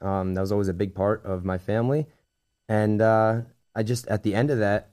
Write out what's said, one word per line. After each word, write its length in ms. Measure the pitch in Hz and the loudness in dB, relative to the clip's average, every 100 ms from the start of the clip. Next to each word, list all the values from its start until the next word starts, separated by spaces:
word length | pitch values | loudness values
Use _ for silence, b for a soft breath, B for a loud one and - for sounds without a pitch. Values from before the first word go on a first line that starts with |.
Um, 340 | 98 98 95 | -4 -2 0
that 60 | 92 | -2
was 120 | 95 | 0
always 160 | 104 98 | 0 0
a 40 | |
big 200 | 87 101 | -2 -4
part 300 | 92 98 110 | 0 0 0
of 200 | 101 92 | -2 -4
my 140 | 92 92 | -4 -4
family. 480 | - 107 123 147 151 b b _ _ _ - | -2 -2 0 -2 -4 b b _ _ _ -4
And, 340 | 107 107 107 | 0 2 2
uh, 400 | 110 110 110 113 117 _ _ | 4 4 2 0 -4 _ _
I 80 | 113 | -6
just, 220 | 110 120 - | -4 -4 -2
at 140 | 104 | -2
the 120 | 110 | 0
end 160 | 101 143 | 0 0
of 80 | 127 | 2
that, 300 | 101 104 - | 2 0 -2